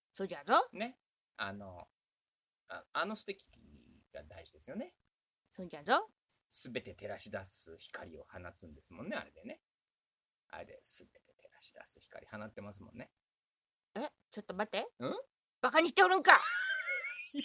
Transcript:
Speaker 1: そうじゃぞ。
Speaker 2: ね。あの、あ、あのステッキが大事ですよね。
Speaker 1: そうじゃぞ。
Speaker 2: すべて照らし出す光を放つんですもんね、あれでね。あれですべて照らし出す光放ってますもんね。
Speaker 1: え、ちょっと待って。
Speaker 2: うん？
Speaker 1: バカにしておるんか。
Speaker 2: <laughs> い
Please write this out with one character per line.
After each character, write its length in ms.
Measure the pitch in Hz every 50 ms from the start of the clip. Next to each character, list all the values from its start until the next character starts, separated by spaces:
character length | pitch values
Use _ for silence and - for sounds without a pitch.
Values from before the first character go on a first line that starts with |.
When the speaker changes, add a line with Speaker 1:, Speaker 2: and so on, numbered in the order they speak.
| _ _ -
Speaker 1:
そ 100 | - 196
う 40 | 180
じ 60 | 175
ゃ 80 | 143 143
ぞ。 240 | 185 254 339 494 480
Speaker 2:
ね。 260 | - 180 220 254 - _ _ _ _ _ _ _ _
あ 160 | - 104 98
の、 380 | 98 101 101 95 90 87 82 - _ _ _ _ _ _ _ _ _ _ _ _ _ _ _ -
あ、 160 | 92 87 - - -
あ 120 | 143 170
の 120 | 202 220
ス 80 | - -
テ 80 | - 196
ッ 20 |
キ 160 | - - - - - - - 73 64 - - - - _ _ -
が 100 | 71 76
大 220 | - - 82 -
事 80 | - -
で 80 | -
す 80 | - -
よ 80 | 147
ね。 180 | 214 339 359 - _ _ _ _ _ _ _ _ _ _ _
Speaker 1:
そ 100 | - - 185
う 40 |
じ 80 | 170 -
ゃ 80 | 147 147
ぞ。 260 | 185 262 - 226 - _ _ _ _ - _ _ _
Speaker 2:
す 220 | - - - 131
べ 100 | 113 120
て 120 | - 101 -
照 160 | - 107 101
ら 100 | 98 -
し 100 | - 107
出 140 | 101 98 95
す 320 | - - - - 82 82
光 400 | - - - - - 90 90 80
を 60 | 71 -
放 160 | - - 92 90 85 -
つ 120 | - 92
ん 80 | 80 76
で 80 | 71
す 120 | - - 85
も 100 | 90 131
ん 60 | 185
ね、 80 | 294
あ 80 | 151 -
れ 60 | -
で 120 | - - -
ね。 160 | - 320 - _ _ _ _ _ _ _ _ _ _ _ _ _ _ _ _ _ _
あ 100 | - 82
れ 60 | 85
で 140 | - 78 -
す 220 | - - - - -
べ 160 | - _ -
て 140 | _ _ _
照 120 | _ - - -
ら 60 | -
し 140 | - - -
出 120 | - -
す 140 | - - -
光 260 | - - - - -
放 120 | - 110
っ 120 | 107 107 110 -
て 80 | -
ま 100 | 101 104
す 100 | 98 95
も 120 | - - -
ん 20 |
ね。 160 | - - - _ _ _ _ _ _ _ _ _ _ _ _ _ _ _ _ _
Speaker 1:
え、 120 | 214 285 - - _ _ _
ち 80 | - 214
ょ 20 |
っ 40 | -
と 80 | - 180
待 120 | 185 214
っ 40 | -
て。 200 | - 202 277 480 - -
Speaker 2:
う 100 | 233 -
ん？ 60 | - 480 - - _ _ _ _ _ _
Speaker 1:
バ 120 | - 247
カ 100 | 262 320
に 80 | 330 311
し 40 | -
て 100 | 440 381
お 40 |
る 80 | 359 370
ん 80 | 381 -
か。 160 | 370 311 -
Speaker 2:
<laughs> 80 | - - - - - 1077 1077 1077 719 - 554 523 - - - - - - -
い 100 | 285